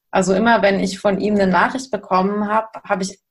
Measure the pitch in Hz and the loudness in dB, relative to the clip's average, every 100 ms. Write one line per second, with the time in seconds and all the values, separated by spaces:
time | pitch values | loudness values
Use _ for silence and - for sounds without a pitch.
0 | _ 190 185 190 233 220 196 190 185 - | _ -2 0 2 2 4 2 0 -2 -2
1 | 208 190 208 208 190 175 240 262 - 202 | -2 0 0 2 2 2 0 -2 -8 -8
2 | - 185 196 208 208 220 220 - - 190 | -2 0 0 -2 -2 -2 -4 -12 -4 -4
3 | 190 - _ | -4 -10 _